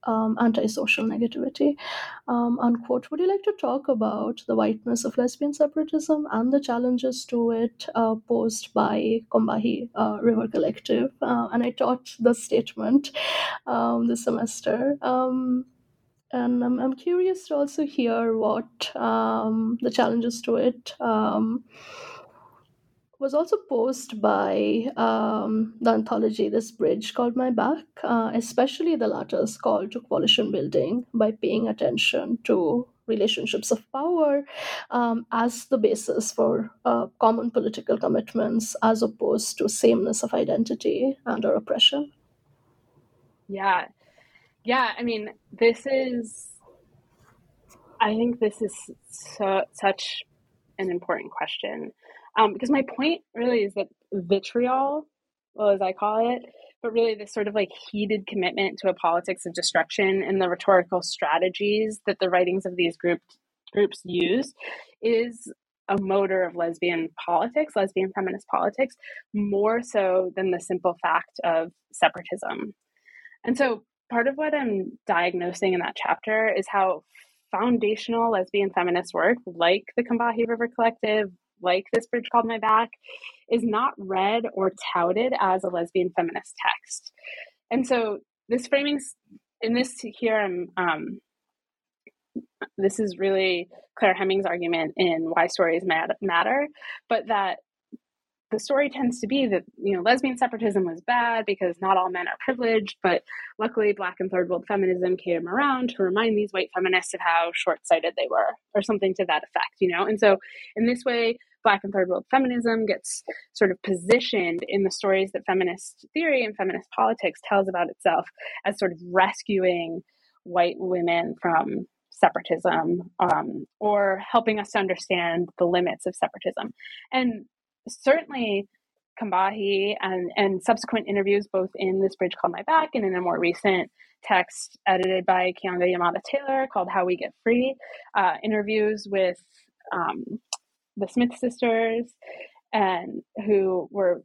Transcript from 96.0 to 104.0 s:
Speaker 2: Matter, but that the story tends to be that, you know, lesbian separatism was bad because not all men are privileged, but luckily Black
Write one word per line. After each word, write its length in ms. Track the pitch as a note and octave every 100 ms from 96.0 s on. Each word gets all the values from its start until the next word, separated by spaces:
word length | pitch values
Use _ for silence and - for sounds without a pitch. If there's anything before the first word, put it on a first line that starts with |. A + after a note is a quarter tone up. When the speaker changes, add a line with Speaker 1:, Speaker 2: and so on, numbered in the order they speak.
| E3 -
Speaker 2:
Matter, 480 | G3 E3+ - C4 D4 D4+ - - _
but 200 | A3+ -
that 280 | G#3+ F#3+ - _ _ _ - _ _ _ _ _
the 80 | A3
story 280 | - C#4 C#4+
tends 300 | C4+ B3+ A#3+
to 60 | G3+
be 200 | C4+ B3+
that, 180 | F#3+ - -
you 200 | G3 F#3
know, 60 |
lesbian 360 | F#3 B3+ C4+ B3
separatism 460 | B3 A#3 A3+ G3
was 160 | F3+ E3
bad 400 | - A#3+ A#3 A3+ G#3
because 300 | G3 F3+ E3+
not 160 | F#3+ F#3+
all 140 | F#3
men 180 | F3+ F3
are 80 | -
privileged, 520 | - B3 A#3 A3+ G3+ -
but 200 | F#3+ E3+ - - - -
luckily 340 | - A#3 G#3
Black 200 | G3+